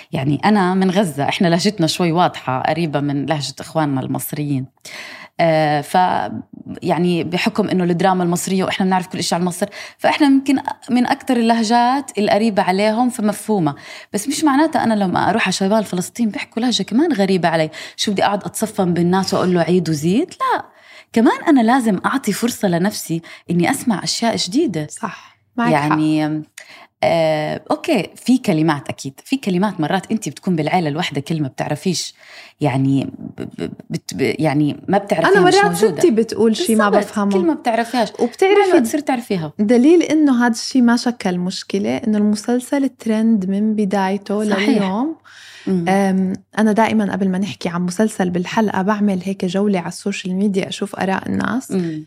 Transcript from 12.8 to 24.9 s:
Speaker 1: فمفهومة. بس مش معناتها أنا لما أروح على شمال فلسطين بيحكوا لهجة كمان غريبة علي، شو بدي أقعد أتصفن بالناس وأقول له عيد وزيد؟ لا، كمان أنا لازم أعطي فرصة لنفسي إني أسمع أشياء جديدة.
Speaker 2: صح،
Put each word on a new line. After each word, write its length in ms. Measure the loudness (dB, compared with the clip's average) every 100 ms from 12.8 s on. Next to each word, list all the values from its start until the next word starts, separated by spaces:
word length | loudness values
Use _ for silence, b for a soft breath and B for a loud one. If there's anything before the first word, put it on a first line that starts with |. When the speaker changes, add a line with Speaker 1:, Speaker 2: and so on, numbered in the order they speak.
| 2 2 0
Speaker 1:
فمفهومة. 640 | 0 -2 -2 -2 0 0 -4 B B B
بس 140 | -6 -4
مش 160 | 0
معناتها 400 | 2 4 2 2
أنا 100 | 0
لما 360 | 0 0 0 0
أروح 140 | 0
على 100 | -2
شمال 300 | 0 0 0
فلسطين 460 | 0 -4 -6 -2 -2
بيحكوا 320 | -2 -8 -4
لهجة 220 | -2 -2
كمان 300 | 0 0 2
غريبة 360 | 2 2 2 2
علي، 200 | 0 -2 B B -6
شو 160 | -4
بدي 140 | 0 0
أقعد 180 | 0
أتصفن 500 | -4 -6 -4 0 0
بالناس 400 | 2 2 2 0
وأقول 200 | 0 2
له 80 | 2
عيد 280 | 2 2 2
وزيد؟ 400 | -2 0 0 -2
لا، 360 | -4 -2 -2 -6 B B B B
كمان 300 | 2 4 4 4
أنا 140 | 4
لازم 380 | 6 4 2 0 0
أعطي 280 | -2 -2
فرصة 340 | -2 -2 0 0
لنفسي 540 | 2 0 -4 -6 -6 B B -2
إني 220 | 0 2
أسمع 320 | 0 -2 -2
أشياء 320 | -4 -2 -2 -2
جديدة. 520 | -2 -2 -2 -4
Speaker 2:
صح، 480 | -8